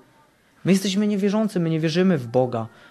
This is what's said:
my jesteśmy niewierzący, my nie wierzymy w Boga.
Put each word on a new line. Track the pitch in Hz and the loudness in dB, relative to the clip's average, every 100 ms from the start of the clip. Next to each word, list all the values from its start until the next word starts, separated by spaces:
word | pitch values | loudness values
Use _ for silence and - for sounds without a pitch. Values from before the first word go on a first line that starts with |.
| _ _ _ _ _ _ | _ _ _ _ _ _
my | 160 | 0
jesteśmy | 190 202 190 208 | 2 2 0 0
niewierzący, | 208 202 214 214 185 | 0 0 0 0 -2
my | 165 | -2
nie | 160 | 0
wierzymy | 160 160 185 160 | 0 2 2 2
w | 117 | 0
Boga. | 127 127 117 110 - - | 0 0 -2 -8 -12 -20